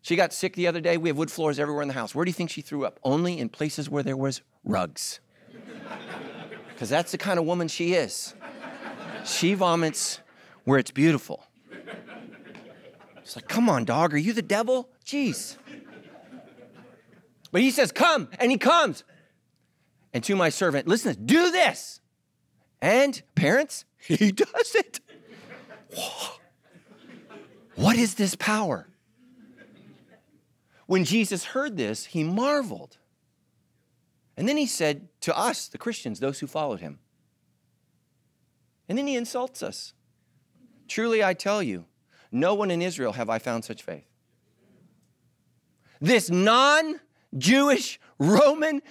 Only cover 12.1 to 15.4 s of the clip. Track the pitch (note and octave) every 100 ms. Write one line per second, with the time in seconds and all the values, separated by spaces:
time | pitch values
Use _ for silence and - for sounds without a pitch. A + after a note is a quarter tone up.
12.1 | - - - - - - - - - -
13.1 | - - - - G#3 A#3 C#3 A2+ A#2+ E3+
14.1 | D3 E3+ A#3 D#3+ G3+ A3+ B3+ A#3+ _ -
15.1 | C#4+ C4 C3